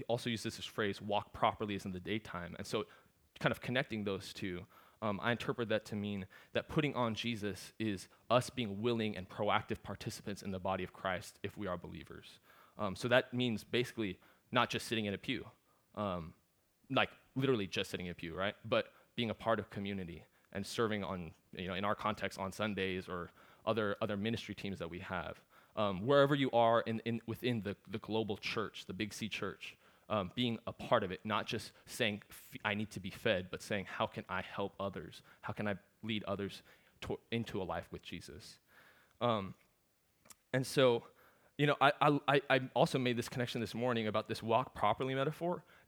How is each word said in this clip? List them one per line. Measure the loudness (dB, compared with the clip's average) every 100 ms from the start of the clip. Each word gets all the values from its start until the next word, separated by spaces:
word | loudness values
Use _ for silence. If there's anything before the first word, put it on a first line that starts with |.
| 0
also | 0 0
uses | -2 -4 -6
this | -6
phrase, | 0 0 0
"Walk | -2 -2 -2
properly | 2 2 2 -2
as | -2
in | -4
the | -6
daytime." | -2 -4 -4 -8 -8 -8
And | -2
so | -2 -2 -10 _ _ _ -2
kind | 0
of | 0
connecting | 0 0 0 -2
those | -2 -2 -4
two, | -8 -6 -6 -10 -18 -20 _
um, | -4 0
I | 0
interpret | 0 -2 -2 0
that | 0 -2
to | -4
mean | -4 -4 -8 -14 -4
that | -4 0
putting | 0 0
on | 2 0
Jesus | 0 -2 -2 -4 -6 -10 -2
is | -2 -2 -6 -14 4
us | 4 4
being | -2 -4 0
willing | 2 2 0 -4
and | -8
proactive | -2 2 2 2 -4
participants | -6 -8 -6 -8 -8 -8
in | -6
the | -4
body | -2 -2
of | -4
Christ | -4 -2 -2 -4 -10
if | -10 -6
we | -4
are | -4
believers. | -6 -12 -14 -16 -18 -20 -20 -20 -18 -6
Um, | -4
so | -2 4
that | 6 6
means | 2 2 0
basically | 0 0 0 -2 -2 -4 -12 _ _
not | 2 2
just | 0 -2
sitting | -2 0
in |
a | -4
pew, | -4 -6 -6 -16 _ _ _ -4
um, | -2 -2 -6 -14 _ _ _ _ -2
like | 2 2 -2 _
literally | 0 2 2 0
just | -2 -2
sitting | -4 -6
in |
a |
pew, | -6 -6
right? | -2 -2 -4
But | 2 2 2 -6 _ -2
being | -2
a |
part | 0 2 2
of | 0
community | -6 -4 -4 -6 -10 -16 _ _
and | -8 -4
serving | 0 2 0
on, | -2 -4 -8 -12 _ -8
you | -4
know, |
in | 0
our | 0
context | 2 0 0 -4 -4
on | -6
Sundays | -2 -2 0 -2 -2 -4
or | -8 -8 -14 -20 -6 0
other, | 2 0 0
other | -2 -2
ministry | -2 -2 -4
teams | -8 -6 -6
that | -6
we | -8
have. | -6 -4 -4 -10 _ -20 -8 0
Um, | 0 2 4
wherever | 6 6
you | 4 4
are | 6 6 6
in, | 4 -2
in, | -2 -4 -4
within | -2 0 0
the, | -2 -6 -6
the | -8
global | -2 0 0 -2
church, | -2 -2 -2 -6 -8
the |
Big | -4 -4
C | -4 -6
church, | -2 -4 -6 -12 -16 -20 _ -2
um, | 0 0
being | 0 0 0 -6
a |
part | -8 4 4
of | 4
it, | -2
not | 0 0 0
just | -4 -6 -14 -12
saying, | 0 0 0 -8
"F-, | -18 -16 -4
I | -2
need | 0 -2
to | -6
be | -8
fed," | -2 2 2 0
but | -8
saying, | -2 -2
"How | -2 -2 -2
can | -2 -4
I | -4
help | -4 -4 -4 -4
others? | -6 -6 -10 -14 -20 -10
How | -8
can | -4 -2
I | -4 -8 _
lead | -4 -2 0
others | -2 -2 -6 -16 -20 _ _
to-, | -6 -6 _
into | -4 -2 -4
a |
life | -2 -4 -6
with | -10
Jesus?" | -10 -12 -12 -14 -16 -20 _ -20 -20 -20 _ _
Um, | 2 2 -2 -10 _ _ _ _ _ _ -20 -20 _
and | -2 2
so, | 6 6 6 0 -16 -20 _ _ 2
you | 2
know, | 6
I, | 6 6
I, | 4 4 4
I, | 4 4
I | 2 4
also | 4 4 4
made | 2 2
this | 0
connection | -2 -2 -2
this | -4
morning | 0 2 2 2
about | 0 0
this | -4
walk | 4 4 4
properly | 2 4 4 2
metaphor. | 2 0 0 -2 -4 -8 -20